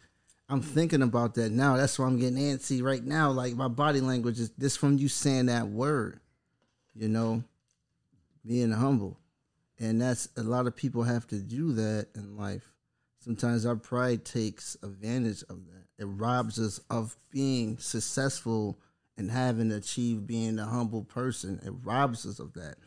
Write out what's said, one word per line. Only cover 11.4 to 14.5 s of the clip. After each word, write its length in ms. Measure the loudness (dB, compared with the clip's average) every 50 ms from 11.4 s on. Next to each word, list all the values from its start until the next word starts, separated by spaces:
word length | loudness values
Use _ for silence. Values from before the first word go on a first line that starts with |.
| -6 -6 -4 -2 -2 0
that 360 | 0 0 0 0 0 -2 -4 -6 -10
in 220 | -12 -12 -12 -10
life. 360 | -8 -6 -6 -6 -8 -10 _ _ _ _ _ _ _ _ _ _ _
Sometimes 480 | -8 -6 -4 -2 0 0 2 2 2
our 80 | 0 -2
pride 500 | -2 -4 -2 0 0 2 2 0 0 -2
takes 520 | -4 -4 -2 -2 -2